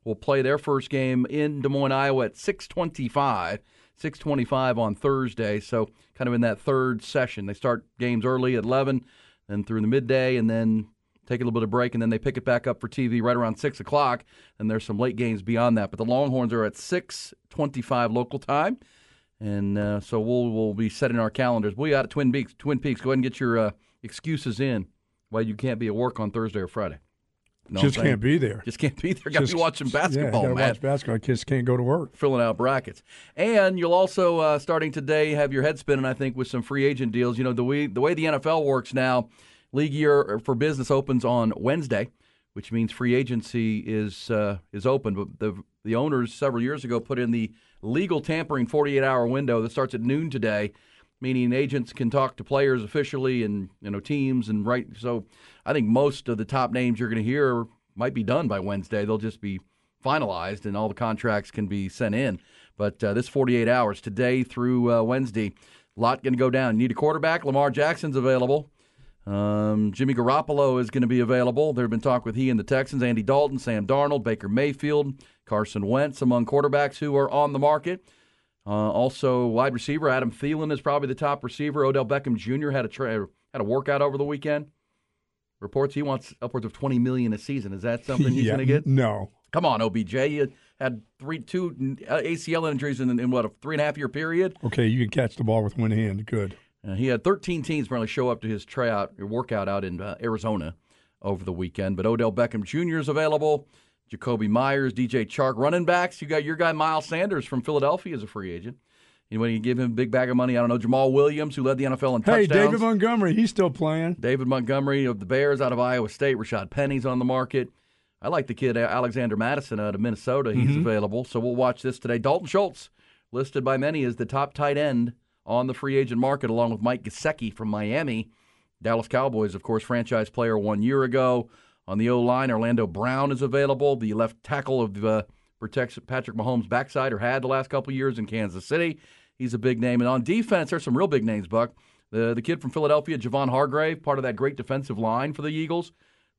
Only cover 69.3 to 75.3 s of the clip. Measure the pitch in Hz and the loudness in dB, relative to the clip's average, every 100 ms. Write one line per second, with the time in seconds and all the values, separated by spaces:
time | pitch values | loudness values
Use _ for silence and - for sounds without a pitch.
69.3 | 101 104 104 107 107 107 92 135 123 120 | -2 0 2 2 2 0 0 0 2 2
70.3 | 143 156 143 139 127 117 131 123 123 117 | 2 0 2 2 2 0 0 2 2 4
71.3 | 127 123 123 156 123 120 113 139 123 113 | 2 2 2 0 2 0 0 2 0 0
72.3 | 113 131 117 101 131 135 143 123 113 104 | 0 2 2 2 0 0 0 0 0 2
73.3 | 135 147 131 - 110 98 135 143 143 113 | 4 4 0 -4 -2 0 2 2 0 0
74.3 | 110 101 110 160 175 147 147 143 135 - | -4 -2 0 0 0 0 2 0 -4 -14